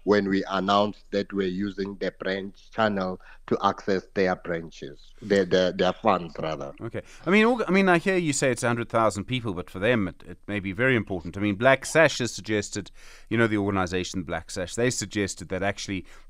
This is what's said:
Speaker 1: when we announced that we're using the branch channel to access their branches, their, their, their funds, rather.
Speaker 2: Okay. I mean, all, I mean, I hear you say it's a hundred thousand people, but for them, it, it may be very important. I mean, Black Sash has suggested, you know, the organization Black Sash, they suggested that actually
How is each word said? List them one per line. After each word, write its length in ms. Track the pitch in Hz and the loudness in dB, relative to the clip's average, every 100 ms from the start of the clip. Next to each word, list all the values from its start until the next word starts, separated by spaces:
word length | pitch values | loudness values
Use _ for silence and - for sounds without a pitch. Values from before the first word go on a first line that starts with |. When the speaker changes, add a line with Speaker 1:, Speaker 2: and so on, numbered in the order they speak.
Speaker 1:
when 220 | 95 104 98 | 2 4 4
we 160 | 98 - | 0 0
announced 560 | 98 95 101 104 - - | -2 4 4 2 -2 -6
that 200 | 98 98 | -4 -2
we're 120 | 98 92 | -2 -2
using 520 | 92 101 95 98 98 | -2 -4 -4 -8 -6
the 100 | 92 - | -6 -6
branch 520 | 95 95 98 - - | -4 -4 -6 -12 -8
channel 500 | - 110 98 92 92 - - - | 0 2 2 -2 -6 -12 -10 -4
to 120 | 120 | 0
access 440 | 101 - - 92 - | 2 0 0 -2 -2
their 200 | 101 92 | 0 0
branches, 760 | 90 87 85 82 - 69 71 - - | 0 -4 -6 -8 -12 -14 -14 -20 -10
their, 240 | 101 101 | 2 2
their, 260 | 90 92 90 | 4 4 2
their 220 | 95 92 | 2 0
funds, 420 | - 110 90 82 - | 2 2 2 0 -8
rather. 340 | 80 73 69 - | -6 -6 -10 -10
Speaker 2:
Okay. 220 | 117 107 - - 165 | -10 -10 -12 -8 2
I 40 | |
mean, 140 | 214 | 4
all, 180 | 220 247 185 | 4 2 2
I 20 | |
mean, 200 | 190 190 | 2 4
I 80 | 170 | 2
hear 180 | 196 185 | 2 0
you 160 | 160 | 0
say 180 | - 135 | 0 0
it's 120 | 117 | 2
a 60 | 120 | 0
hundred 200 | 120 113 | -2 0
thousand 360 | 113 110 104 | 2 2 0
people, 280 | 92 127 110 | -4 -4 -4
but 160 | 87 - | -6 -8
for 120 | 92 | -2
them, 280 | 107 120 90 | 2 2 0
it, 160 | - - | -6 -16
it 120 | 90 - | -16 -8
may 140 | 104 | -6
be 120 | 95 | -4
very 240 | 92 131 120 | -2 0 0
important. 400 | 98 92 85 98 | -2 -6 -6 -4
I 40 | |
mean, 160 | 104 98 | -2 2
Black 280 | 131 135 | 4 4
Sash 320 | - 160 151 - | 2 4 4 2
has 120 | 120 | -6
suggested, 580 | - 110 107 - 104 90 - - - - | -6 -4 -2 -2 -6 -10 -14 -20 -18 -4
you 80 | 113 | 2
know, 100 | 113 | 2
the 120 | 107 | 2
organization 640 | 101 98 87 92 90 95 | 2 0 0 -2 -4 -6
Black 280 | 82 82 - | -6 -8 -8
Sash, 260 | 98 85 - | -8 -6 0
they 120 | 127 | 0
suggested 640 | - 101 107 95 - 80 | 0 -4 -2 -2 -4 -6
that 120 | 92 | -2
actually 440 | 98 - - 95 - - | -2 -4 -6 -6 -8 -16